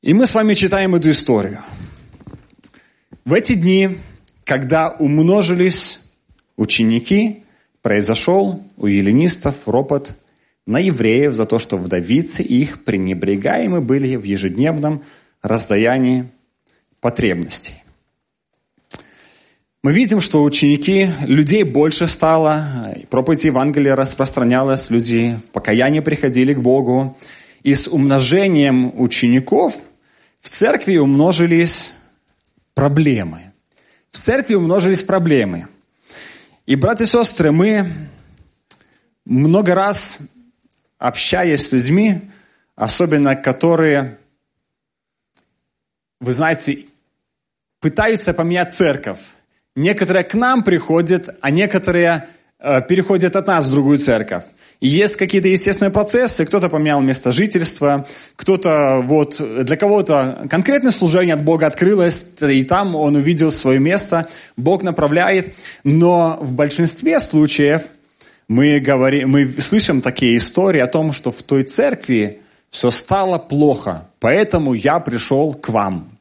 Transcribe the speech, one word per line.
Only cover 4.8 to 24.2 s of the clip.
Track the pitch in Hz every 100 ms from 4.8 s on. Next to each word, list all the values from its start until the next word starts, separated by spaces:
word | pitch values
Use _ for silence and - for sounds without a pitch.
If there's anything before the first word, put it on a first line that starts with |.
| 160
умножились | - 147 147 165 202 175 180 180 175 - - - _ _ _ _ -
ученики, | 110 - 113 117 117 196 220 208 _ _ _ _
произошел | 117 104 104 113 - 185 196 175 - -
у | 104
эллинистов | 98 98 117 170 170 143 139 -
ропот | 156 147 143 - - _ _ _ _ -
на | 120
евреев | 190 143 113 117 143
за | 113 110
то, | 113
что | - 98
вдовицы | 90 90 87 131 175 -
их | - 123 147 -
пренебрегаемы | - 101 92 95 95 101 101 - 214 175
были | 123 135 135 127
в |
ежедневном | 101 98 95 95 147 156 151 151 - - _ _
раздаянии | - 113 - 101 113 131 127 127 123 _ _ _ _ _ _ _
потребностей. | 117 - 113 87 80 - - - _ _ _ _ _ _ _ _ _ _ _ - - _ _ _ _ _ _ _
Мы | 139
видим, | 160 247 214
что | 165 156
ученики, | 147 143 143 143 143 196 196 151
людей | 135 135 151 202
больше | 170 131 156 151 165
стало, | - 160 160 156 151 151 131 104 -
и | -
проповедь | 123 131 156 160
Евангелия | 127 139 143 139 135
распространялась, | 135 -